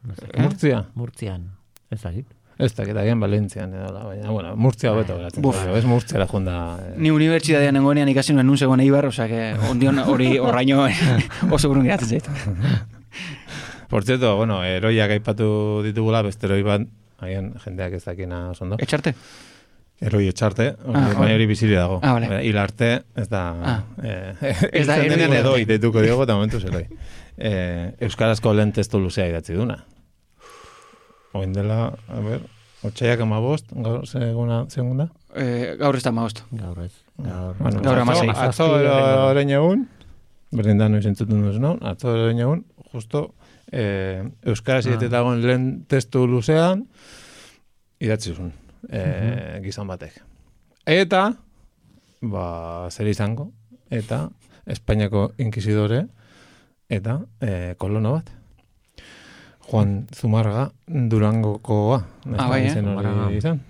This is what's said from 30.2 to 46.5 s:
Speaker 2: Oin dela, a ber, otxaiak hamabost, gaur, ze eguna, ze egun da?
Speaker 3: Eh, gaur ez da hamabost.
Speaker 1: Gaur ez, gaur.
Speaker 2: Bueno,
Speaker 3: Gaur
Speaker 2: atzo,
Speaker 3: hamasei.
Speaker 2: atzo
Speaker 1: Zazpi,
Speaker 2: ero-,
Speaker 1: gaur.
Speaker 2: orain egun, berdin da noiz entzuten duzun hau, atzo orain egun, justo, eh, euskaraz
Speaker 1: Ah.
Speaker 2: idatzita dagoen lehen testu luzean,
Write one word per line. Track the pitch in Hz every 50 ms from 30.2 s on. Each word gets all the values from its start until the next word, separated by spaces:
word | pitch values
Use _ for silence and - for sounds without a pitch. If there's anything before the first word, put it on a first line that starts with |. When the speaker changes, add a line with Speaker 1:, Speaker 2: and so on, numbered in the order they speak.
| _ _ _ _ - - - - - - - - - - - _ _ _ - _ _ _ -
Speaker 2:
Oin | 101 95 95 95
dela, | 101 101 104 110 110 113 - - - - -
a | - 117
ber, | 107 107 117 - 113 - - _ _ _ _ - -
otxaiak | 107 110 - 123 117 120 117
hamabost, | 117 110 107 110 113 127 147 - - - -
gaur, | 131 117 113 117 123 -
ze | - - 123 120 117
eguna, | 117 117 120 120 117 117 120 117
ze | - 131
egun | 123 123 127 131
da? | 151 165 - _ _ _ -
Speaker 3:
Eh, | - 139 123 120 120 123 - 76 -
gaur | 147 143 135
ez | 127 123
da | 127 117
hamabost. | 113 117 113 110 - - -
Speaker 1:
Gaur | 127 113 101 90 87 87 87
ez, | 90 - _ _ _ _ -
gaur. | - 90 90 92 90 92 92 98
Speaker 2:
Bueno, | - 123 - - -
Speaker 3:
Gaur | 135 131 127
Speaker 2:
atzo, | 120
Speaker 3:
hamasei. | 120 123 - - 110
Speaker 2:
atzo | 110 113 127 127 127 - 160 160
Speaker 1:
Zazpi, | 151 147 143
Speaker 2:
ero-, | 143 139
Speaker 1:
gaur. | 135 135 135 135 135 135 135
Speaker 2:
orain | 135 143 143 143
egun, | 139 143 151 170 190 247 262 - - - - - - - - - _ - - - -
berdin | 117 104 107 107 101
da | 110 107
noiz | 107 104 101
entzuten | 107 101 - 107 101 110 107 104
duzun | 101 98 110 127
hau, | 147 175 -
atzo | - 110 90 - - 123 117
orain | 113 113 117 113 117
egun, | 120 127 151 175 - _ _ _ - _ -
justo, | 127 110 110 - 147 156 - - _ - _ _ _ _ - -
eh, | 131 113 101 101 98 95 95 95 92 95 127 - - -
euskaraz | - 110 107 - - 131 131 113
Speaker 1:
Ah. | 123
Speaker 2:
idatzita | 123 113 113 120 120
dagoen | 120 120 123 123 117 117
lehen | 123 127 127 131 131 135 - - _
testu | - 135 - - - 131 127 123
luzean, | 123 123 110 160